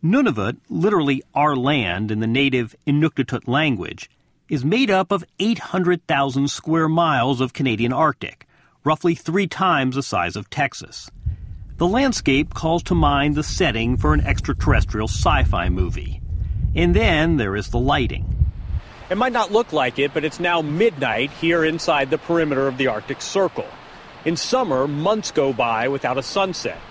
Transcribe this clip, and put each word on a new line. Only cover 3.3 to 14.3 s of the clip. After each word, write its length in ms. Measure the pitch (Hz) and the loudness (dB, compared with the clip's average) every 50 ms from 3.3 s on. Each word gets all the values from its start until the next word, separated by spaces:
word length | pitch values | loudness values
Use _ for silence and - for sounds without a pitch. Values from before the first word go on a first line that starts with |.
| - 123 - - | -2 -6 -4 0
language, 640 | 120 139 160 151 127 95 85 80 - - - - _ _ _ _ _ _ _ _ | 0 0 2 2 0 -2 -4 -8 -10 -14 -16 -20 _ _ _ _ _ _ _ _
is 160 | - 139 123 | -6 -2 0
made 260 | 147 185 240 269 214 | 0 2 2 2 2
up 200 | 196 190 190 180 | 2 2 2 0
of 120 | 202 190 170 _ _ _ | -2 -2 -2 _ _ _
eight 200 | 190 214 233 - | 0 0 0 -2
hundred 460 | - - - 190 180 170 180 170 _ | -4 -4 -2 0 2 2 0 0 _
thousand 440 | - 160 139 139 139 127 135 139 143 | -2 0 0 0 0 0 0 0 -2
square 360 | - - - - 156 165 160 156 | -2 -6 -4 0 0 2 2 2
miles 540 | 160 165 170 165 151 131 117 131 139 120 | 2 2 2 2 2 2 2 2 2 0
of 120 | 131 127 - | 0 -4 -2
Canadian 400 | - 139 131 113 104 117 120 127 | -2 0 0 0 2 0 0 2
Arctic, 540 | 131 160 151 135 _ - - - _ - _ _ _ _ _ _ _ _ | 2 2 0 0 _ -8 -12 -12 _ -20 _ _ _ _ _ _ _ _
roughly 320 | 147 156 151 - 175 170 | -2 -2 2 2 0 0
three 320 | - - - 160 202 202 170 | 0 -2 -2 0 0 0 0
times 480 | - - 190 185 170 147 135 131 127 | -2 -2 0 2 2 2 2 0 0
the 80 | 135 131 | -2 -4
size 320 | - - 98 87 87 87 | -2 -2 -2 -2 -2 -4
of 160 | 107 101 _ | -6 -10 _
Texas. 580 | - - 147 131 - - 90 80 - - - - - - - - - - - - - - - - - - | -4 -2 -2 -2 -4 -10 -16 -16 -18 -18 -20 -18 -20 -8 -6 -6 -6 -6 -10 -14 -14 -14 -16 -16 -4 -2
The 100 | 170 175 | 0 2
landscape 680 | 196 247 277 269 240 - - - 135 135 156 - - | 2 2 2 2 0 0 0 2 2 2 0 -2 -4
calls 300 | - - 160 165 170 - | -6 -2 -2 -2 -2 0
to 120 | - 185 | 0 2
mind 400 | 175 160 147 143 143 139 151 147 | 2 4 4 4 2 2 2 0
the 80 | 147 147 | 0 -2
setting 520 | - - - 190 156 110 113 113 120 127 | -4 -2 0 0 0 0 0 0 0 0
for 180 | 123 - 151 151 | 2 2 4 4
an 60 | 151 | 4
extraterrestrial 880 | 143 143 | 4 2